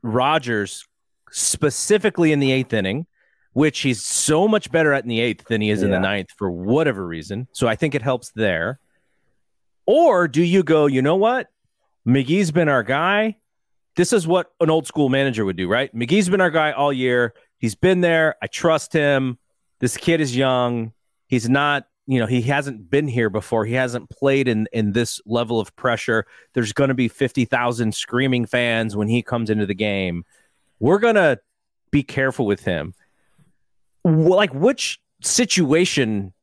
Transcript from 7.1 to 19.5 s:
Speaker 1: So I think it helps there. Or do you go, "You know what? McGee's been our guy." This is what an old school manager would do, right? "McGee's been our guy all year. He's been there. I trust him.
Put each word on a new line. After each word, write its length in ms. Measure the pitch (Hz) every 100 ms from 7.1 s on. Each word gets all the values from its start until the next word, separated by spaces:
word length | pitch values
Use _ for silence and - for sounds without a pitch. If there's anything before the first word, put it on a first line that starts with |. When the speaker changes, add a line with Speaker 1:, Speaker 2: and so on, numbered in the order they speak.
| 82 90 104 127
Speaker 1:
So 160 | - 120
I 80 | 110
think 180 | 160
it 80 | 131
helps 300 | 117 127 -
there. 480 | 110 107 82 87 135 _ _ _ _ _ _ _ _ _ _ -
Or 400 | 277 339 190 170
do 140 | 131
you 200 | 175 190
go, 240 | 156 160 147
"You 160 | 131
know 140 | 135 185
what? 320 | 220 254 - _ _ _ _ _ -
McGee's 440 | 135 127 180 180
been 180 | 151 156
our 140 | 135
guy." 540 | 107 139 170 202 220 208 _ _ _ _ _ -
This 160 | 175
is 140 | 226 165
what 260 | 180 165 _
an 100 | 160
old 160 | 160 147
school 220 | 151 139
manager 360 | 135 135 113
would 120 | 98 90
do, 120 | 90
right? 260 | 113 135
"McGee's 340 | 113 120 190 180
been 120 | 190
our 100 | 180
guy 220 | 160 151
all 200 | 135 143
year. 420 | 135 127 123 120 _ _ _
He's 160 | 113
been 260 | - 180 185
there. 360 | 175 165 160 -
I 40 | -
trust 460 | - 170 160 -
him. 460 | 160 147 135 131 123 _